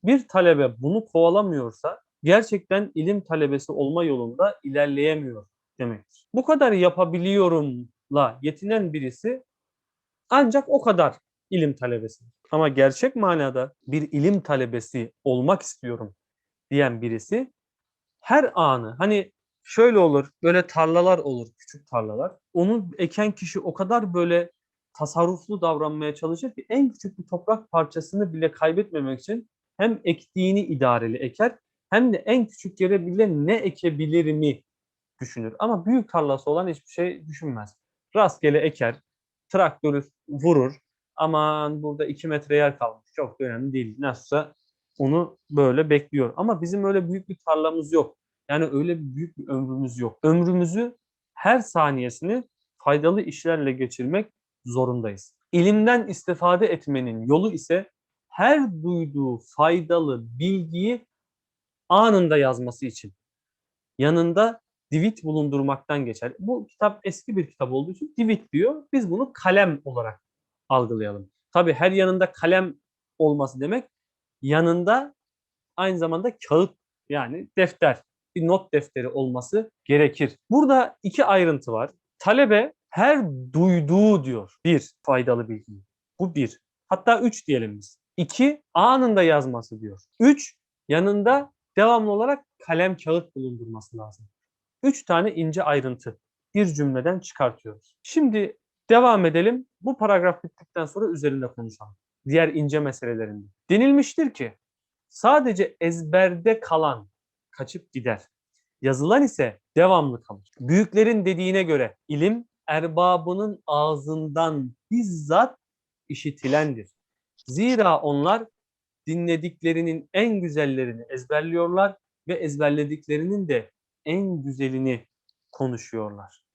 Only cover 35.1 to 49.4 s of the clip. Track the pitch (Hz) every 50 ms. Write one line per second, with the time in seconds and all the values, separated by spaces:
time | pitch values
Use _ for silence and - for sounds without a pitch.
35.1 | _ _ 131 117 - 120 113 110 110 - 208 226 233 190 170 202 240 262 220 -
36.1 | - 170 151 143 135 135 - 147 147 165 185 185 160 143 _ _ - - 175 180
37.1 | 175 - 160 156 151 143 165 151 127 113 104 104 _ _ _ _ _ _ _ _
38.1 | _ 202 214 175 - - - 151 143 151 147 160 147 - 127 117 117 - _ _
39.1 | _ _ _ _ _ _ _ _ - 196 185 156 - _ - 151 143 143 135 _
40.1 | _ _ _ - 147 139 135 170 170 143 127 131 143 _ _ _ _ _ _ _
41.1 | _ - 156 160 160 151 151 151 151 151 151 147 151 151 151 151 147 147 151 139
42.1 | 147 143 - 160 151 147 147 143 147 147 147 143 139 - 123 117 113 _ _ _
43.1 | _ - 147 120 - _ 135 127 117 117 131 139 131 131 123 110 107 123 143 139
44.1 | 123 123 - - - 147 151 147 _ _ _ _ _ _ _ _ _ _ 143 135
45.1 | 147 170 175 - - _ _ _ 147 147 143 131 123 139 156 156 147 143 143 _
46.1 | - 143 131 113 - - 185 226 220 160 165 170 185 202 196 196 196 196 180 170
47.1 | 180 190 190 - 190 _ _ - 160 156 156 160 160 165 156 147 160 160 143 -
48.1 | _ _ _ _ _ _ _ - 143 151 160 147 139 139 151 175 175 165 156 139
49.1 | 127 139 165 165 _ -